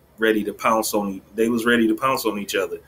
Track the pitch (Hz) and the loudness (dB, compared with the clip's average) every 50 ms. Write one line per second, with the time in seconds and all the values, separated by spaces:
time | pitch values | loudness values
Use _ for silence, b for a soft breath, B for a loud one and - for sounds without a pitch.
0 | - _ _ - 110 110 110 107 104 101 98 - - 127 113 110 107 - - 107 | -14 _ _ 0 2 2 2 2 0 -4 -6 -4 -2 0 0 0 0 0 -2 -2
1 | 104 98 95 95 - - - 110 113 117 120 117 110 120 120 120 113 107 107 107 | -2 -4 -6 -8 -12 -10 -4 -2 0 0 0 0 2 2 4 4 4 2 2 0
2 | 135 135 135 120 - 110 104 104 98 - - 98 92 87 - - B | 0 0 0 0 -2 -4 -4 -4 -4 -4 -2 -2 -2 -2 -6 -10 B